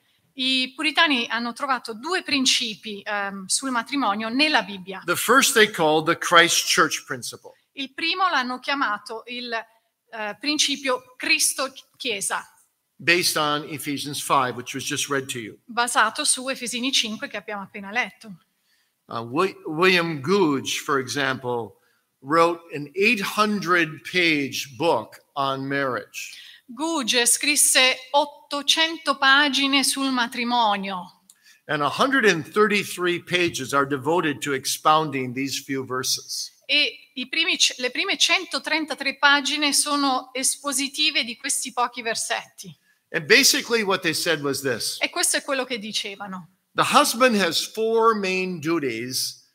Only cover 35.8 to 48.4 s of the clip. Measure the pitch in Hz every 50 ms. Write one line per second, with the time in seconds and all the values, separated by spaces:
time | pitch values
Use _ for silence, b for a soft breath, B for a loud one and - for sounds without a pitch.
35.8 | 127 113 127 127 127 - - - - - - - - - - _ _ - 277 294
36.8 | 285 - - - - _ _ 262 254 262 - 320 339 359 330 - - - - -
37.8 | 254 247 247 294 349 302 320 294 - - 339 392 339 - - 269 - - 311 320
38.8 | 311 - 285 - 269 277 269 - - 277 285 285 262 269 294 294 302 285 277 -
39.8 | - 294 285 285 277 277 254 262 262 - - 254 262 - - - - 285 269 254
40.8 | 277 262 - - 302 311 285 - 262 233 226 - - 285 - - - 262 - 254
41.8 | 240 240 240 254 220 226 220 - - - 233 214 - - _ - - 185 147 _
42.8 | _ _ _ _ _ _ - - 151 139 214 269 262 - - 277 202 - 233 226
43.8 | 208 190 190 180 180 165 151 - - 180 160 151 143 143 135 131 - 135 120 101
44.8 | - - - - 392 392 - 349 339 - - 294 - 302 277 269 254 262 254 220
45.8 | 202 220 202 - - 208 196 196 202 196 190 180 165 - _ _ _ _ - 175
46.8 | 156 - 190 269 294 285 - 226 262 254 220 202 190 170 156 - - - - 220
47.8 | 220 226 226 226 220 226 226 208 196 185 185 185